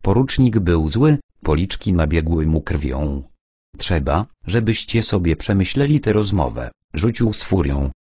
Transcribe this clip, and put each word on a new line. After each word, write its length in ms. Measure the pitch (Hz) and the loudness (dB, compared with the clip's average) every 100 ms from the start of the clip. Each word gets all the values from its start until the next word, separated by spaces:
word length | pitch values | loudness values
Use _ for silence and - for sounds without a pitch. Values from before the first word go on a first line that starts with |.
Porucznik 560 | - 104 131 - 127 113 | 2 2 2 2 2 2
był 300 | 90 82 78 | 2 2 2
zły, 280 | 107 151 147 - _ | 2 2 2 -2 _
policzki 500 | - 78 95 - - | -2 0 0 -4 -2
nabiegły 520 | 90 76 82 80 82 78 | 0 2 0 0 0 0
mu 160 | 80 | 0
krwią. 600 | - 73 71 65 73 69 67 _ _ _ _ - | -2 -4 -4 -4 -4 -6 -10 _ _ _ _ -6
"Trzeba, 480 | - 82 67 76 117 _ - | -2 0 0 -2 -2 _ -2
żebyście 560 | 113 110 110 - 113 | 0 0 -2 -2 -2
sobie 320 | - 104 85 78 | 0 0 0 -2
przemyśleli 680 | - 98 92 131 143 151 | 0 0 0 0 2 2
tę 120 | - | 2
rozmowę", 580 | 107 101 98 65 57 60 _ _ | 0 2 0 -2 -6 -12 _ _
rzucił 400 | 76 110 110 - | -2 -2 0 -2
z 100 | - | 0
furią. 480 | - 95 69 69 67 - | 0 0 0 -2 -4 -6